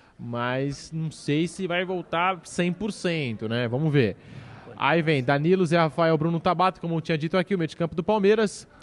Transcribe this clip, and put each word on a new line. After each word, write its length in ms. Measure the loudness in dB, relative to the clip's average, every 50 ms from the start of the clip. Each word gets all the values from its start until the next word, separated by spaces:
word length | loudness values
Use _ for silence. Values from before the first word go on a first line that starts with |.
| _ _ _ -14
mas 720 | -12 -8 -6 -4 -2 -2 -2 -2 -2 -4 -6 -8 -12 -10
não 180 | -8 -6 -6 -6
sei 360 | -8 -6 -4 -2 0 0 0 -2
se 180 | -4 -6 -6
vai 180 | -4 -2 -2 -2
voltar 560 | -2 -4 -6 -6 -4 -2 0 0 0 0 -2 -8
cem 280 | -8 -4 -2 0 0
por 200 | 0 -2 -4 -6
cento, 540 | -6 -4 -4 -2 -2 -2 -2 -4 -4 -4 -4 -2
né? 200 | -2 -2 -2 -2
Vamos 240 | -2 0 0 2
ver. 240 | 4 4 4 4 2 -4 -12 -20 -18 -18 -18 -18 -18 -18 -18 -16 -6
Aí 260 | -2 2 2 2 2
vem 200 | 2 2 0 2
Danilo, 420 | 2 2 2 2 4 4 4 4 4
Zé 140 | 2 4 2
Rafael, 400 | 2 2 2 2 2 4 4 2
Bruno 220 | 2 0 0 0
Tabata, 400 | 0 0 2 2 2 2 0 -2
como 160 | -6 -4 -4
eu 40 | -2
tinha 160 | -2 -2 -2
dito 220 | -2 0 0 0 0
aqui, 160 | 0 0 0
o 40 | -2
meio 100 | -2 -2
de 80 | -2
campo 180 | -4 -4 -4 -2
do 80 | -2
Palmeiras. 640 | 0 2 2 4 4 4 4 4 2 0 -2 -6 -18 -20 -20 -12